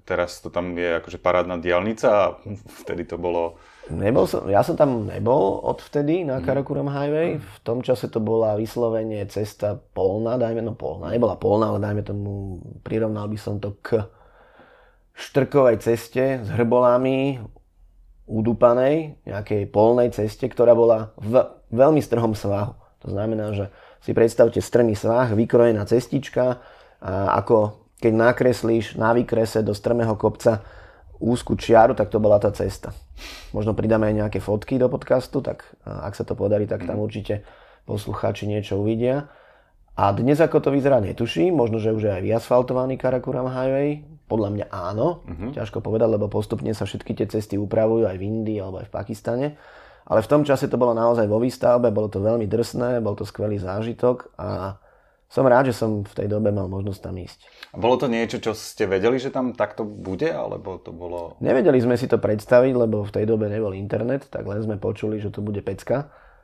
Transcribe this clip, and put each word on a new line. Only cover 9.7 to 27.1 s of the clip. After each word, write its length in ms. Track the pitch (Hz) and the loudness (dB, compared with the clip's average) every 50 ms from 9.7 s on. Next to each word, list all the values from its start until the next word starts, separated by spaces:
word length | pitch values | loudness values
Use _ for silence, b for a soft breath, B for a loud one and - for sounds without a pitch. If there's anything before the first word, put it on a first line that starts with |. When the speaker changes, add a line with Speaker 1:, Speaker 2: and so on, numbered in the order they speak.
| 98 | -4
Speaker 2:
polná, 640 | - - _ - 98 92 92 98 110 117 113 123 | -6 -10 _ -4 0 0 0 0 0 -2 -2 0
dajme, 240 | 127 117 113 117 117 | 0 0 0 -2 -2
no 140 | 113 113 107 | -4 -6 -6
polná, 340 | - - 64 78 95 82 78 | -6 -8 -8 -8 -8 -6 -4
nebola 320 | 107 120 120 101 - - | 0 2 2 0 0 0
polná, 320 | - - 101 110 110 110 101 | 0 2 4 4 2 2 0
ale 80 | 101 | -2
dajme 220 | 104 104 104 104 104 | -2 -2 -4 -4 -4
tomu, 280 | - 101 101 101 101 101 101 98 98 92 85 - 110 104 - - | -6 -6 -6 -6 -6 -6 -8 -8 -10 -10 -12 -14 -16 -16 -14 -8
prirovnal 420 | - 110 110 110 110 107 107 104 | -4 -2 -2 -2 -2 -2 -4 -6
by 140 | 104 107 104 | -6 -8 -8
som 180 | - 107 104 | -6 -6 -6
to 220 | 101 101 104 104 - | -6 -6 -8 -10 -10
k 260 | - - 120 110 107 - b b b b b b b b b b b b b b b b b b b b _ | -4 -2 0 0 0 -2 b b b b b b b b b b b b b b b b b b b b _
štrkovej 640 | - - - - 139 131 - - 143 131 123 110 104 | -20 -12 -4 0 0 0 2 4 6 6 6 6 4
ceste 420 | - 117 117 113 - - - 123 131 135 135 | 2 0 0 0 -2 -4 -2 0 0 0 0
s 120 | 127 107 101 | -2 -4 -4
hrbolami, 920 | 104 113 120 113 123 123 127 123 123 123 131 131 135 131 135 139 135 123 104 - - - _ _ _ _ _ _ _ _ _ _ _ _ _ | -2 0 2 2 4 4 4 4 4 4 2 2 0 0 0 -2 -2 -4 -8 -14 -18 -20 _ _ _ _ _ _ _ _ _ _ _ _ _
udupanej, 920 | - - 110 110 117 113 - 123 120 120 127 131 135 151 165 160 151 135 - - | -8 -4 -2 0 0 2 4 6 6 6 4 2 2 2 0 -2 -6 -10 -16 -14
nejakej 420 | 101 98 104 104 - 104 104 101 | -10 -10 -8 -6 -2 -2 -2 -2
polnej 460 | 98 - 101 107 113 120 123 123 117 101 | 0 4 4 6 6 6 4 4 2 0
ceste, 320 | - 107 110 - - 131 | -2 -4 -4 -4 -6 -6
ktorá 320 | 120 - - 120 117 117 | -4 0 4 6 8 8
bola 400 | 117 117 117 113 110 110 107 - | 8 8 6 6 4 0 -6 -12
v 240 | - 104 104 120 127 117 - - - _ - | -10 -2 2 4 4 4 2 -2 -20 _ -2
veľmi 280 | 113 117 135 151 156 143 | 2 4 6 6 6 4
strhom 360 | - - 117 117 117 110 107 | 2 0 0 0 2 0 0
svahu. 420 | - - 101 101 101 101 - - - b b b b | -2 -4 -4 -2 -2 -4 -4 -8 -12 b b b b
To 100 | - 95 | -12 -8
znamená, 380 | 98 101 107 113 113 110 104 107 104 | -6 -4 -4 -4 -4 -4 -4 -4 -4
že 200 | 98 98 95 B B B B B B | -4 -6 -6 B B B B B B
si 140 | B - - | B -2 2
predstavte 480 | 113 117 117 - - 120 117 - 101 | 4 4 4 6 6 4 6 4 0
strmý 320 | - - - 117 120 113 107 | -2 2 2 4 4 4 2
svah, 400 | - - 110 117 123 127 117 104 | 0 0 0 2 2 2 2 2
vykrojená 500 | 107 117 107 - 120 117 117 110 101 104 | 2 2 4 6 6 6 6 4 2 0
cestička 760 | - 117 123 127 - 151 139 - - - 127 127 127 123 - B B B B B B B B | 2 0 0 0 0 -4 -6 -4 -4 -2 0 0 0 0 -4 B B B B B B B B
a 140 | B 92 | B -6